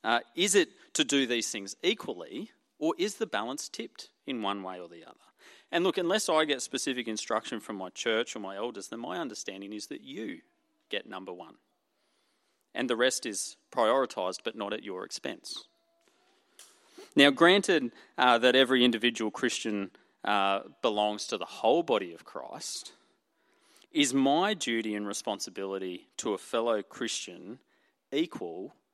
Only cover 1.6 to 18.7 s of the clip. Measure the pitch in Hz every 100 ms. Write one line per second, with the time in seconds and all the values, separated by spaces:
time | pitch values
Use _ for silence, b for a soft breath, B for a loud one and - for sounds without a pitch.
1.6 | 98 - 175 220 - 92 76 - 214 _
2.6 | _ _ 156 - 202 - 208 101 113 139
3.6 | - - 233 - - _ - 123 101 101
4.6 | 92 92 85 85 80 - _ _ B B
5.6 | B 170 180 190 170 208 - 156 156 135
6.6 | - 135 - 127 117 107 - 113 - 113
7.6 | - 101 92 - 117 110 123 113 98 98
8.6 | 117 104 - 117 117 - 135 107 - 98
9.6 | 98 107 - 143 110 135 110 - _ _
10.6 | _ _ _ 101 - 95 95 90 82 -
11.6 | _ _ _ _ _ _ _ _ _ _
12.6 | _ - 123 117 127 - 127 98 - -
13.6 | _ - 110 131 127 - 92 95 117 107
14.6 | 101 107 104 92 95 - - 85 - -
15.6 | - _ _ _ _ B B B B B
16.6 | B B B B B - 139 135 170 196
17.6 | 190 165 120 B B - 127 120 127 127
18.6 | 127